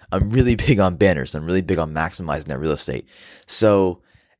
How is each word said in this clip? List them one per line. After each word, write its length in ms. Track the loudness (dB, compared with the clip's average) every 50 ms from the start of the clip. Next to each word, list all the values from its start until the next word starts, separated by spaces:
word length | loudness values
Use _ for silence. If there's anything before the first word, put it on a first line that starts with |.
| _ -6
I'm 180 | -2 -2 -2 0
really 260 | 2 4 4 4 4
<laughs> 120 | 2 2
big 120 | 2 4 4
on 180 | 4 2 2
banners. 360 | 4 4 4 4 2 -2 -6 -8
I'm 120 | -8 -4
really 160 | -2 -2 -2
big 180 | 0 -2 -2 -2
on 140 | -2 -4 -4
maximizing 520 | -4 -6 -4 -6 -8 -8 -6 -6 -8 -8
that 140 | -8 -8 -6
real 120 | -4 -4 -4
estate. 340 | -4 -4 -6 -8 -8 -10 _ _ -20 -20 -20 -20 -20 _
So, 540 | -6 -2 2 2 4 4 4 2 2 -2 -4 _ _ _ _ _ _ _